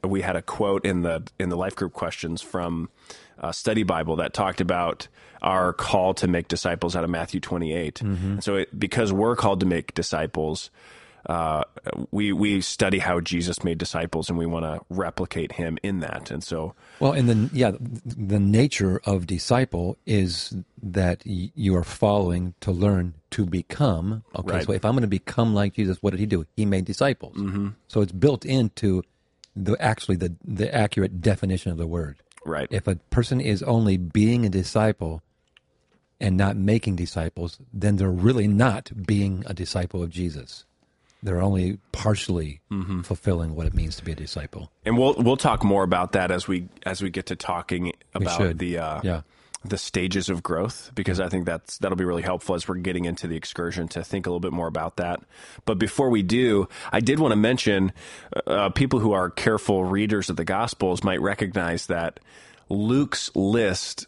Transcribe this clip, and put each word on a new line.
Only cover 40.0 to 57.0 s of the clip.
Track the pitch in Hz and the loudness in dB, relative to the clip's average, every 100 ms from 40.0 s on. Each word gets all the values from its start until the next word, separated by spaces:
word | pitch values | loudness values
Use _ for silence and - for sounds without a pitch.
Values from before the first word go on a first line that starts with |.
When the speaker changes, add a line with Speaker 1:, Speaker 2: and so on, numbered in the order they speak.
Speaker 2:
of | 85 | -4
Jesus. | 85 90 73 62 - - _ _ _ _ _ | -2 -4 -4 -14 -20 -20 _ _ _ _ _
They're | 101 87 | -4 0
only | 95 95 90 101 _ | 2 4 2 -2 _
partially | - 107 104 - 90 78 73 _ | -2 0 0 0 -2 -2 -8 _
Speaker 1:
Mm-hmm. | 101 92 92 | -6 -4 -4
Speaker 2:
fulfilling | 87 90 - 87 82 | -4 -4 0 0 0
what | 78 82 | -2 0
it | |
means | - 80 - | 0 -2 -4
to | |
be | - | -8
a | 78 | -8
disciple. | 80 - 73 - - _ | -8 -10 -10 -12 -16 _
Speaker 1:
And | - 120 | 0 4
we'll, | 131 | 4
we'll | - 120 139 | 4 4 4
talk | 156 110 | 2 2
more | 104 98 | 4 4
about | 92 90 90 | 4 2 2
that | 98 90 | 2 2
as | 90 - | 0 0
we, | 92 87 - | -4 -4 -10
as | - 92 | -8 -6
we | 98 | -4
get | 90 92 | -6 -8
to | 90 | -8
talking | - 87 - 90 | -4 -6 -4 -4
Speaker 2:
We | 90 - _ 95 92 | -4 -6 _ -4 -2
Speaker 1:
about | 85 | 2
Speaker 2:
should. | 95 82 | 0 0
Speaker 1:
the, | 87 85 | -4 -4
uh, | 80 78 | -4 -4
Speaker 2:
Yeah. | 95 85 - _ _ - | -2 -4 -6 _ _ -16
Speaker 1:
the | 101 98 | -8 -6
stages | - - 92 95 90 | -4 -2 -2 -2 -2
of | 87 | -4
growth, | - 82 104 - - | -2 -2 -2 -6 -14
because | - 95 90 | -6 -2 0
I | 90 | 0
think | 95 90 | -2 -2
that's, | 82 - - | -4 -8 -6
that'll | 98 92 | -4 0
be | |
really | 92 85 | -2 -2
helpful | 85 90 - | -2 -4 -2
as | 90 - | -4 -2
we're | 92 | -4
getting | 90 90 87 | -2 -2 -2
into | 87 87 | -4 -6
the | 82 | -8
excursion | - - 85 85 82 | -8 -6 -6 -4 -6
to | - | -8
think | 85 101 90 | -6 -6 -4
a | |
little | 87 | -4
bit | 90 | -4
more | 80 82 | -4 -4
about | 82 80 - | -4 -6 -4
that. | 87 87 - - - - | -6 -6 -10 -20 -20 -12
But | - 104 | -4 0
before | 110 - 135 | 0 2 2
we | 117 | 4
do, | 92 117 123 101 92 - - | 2 4 4 4 2 -4 -4
I | 101 | 0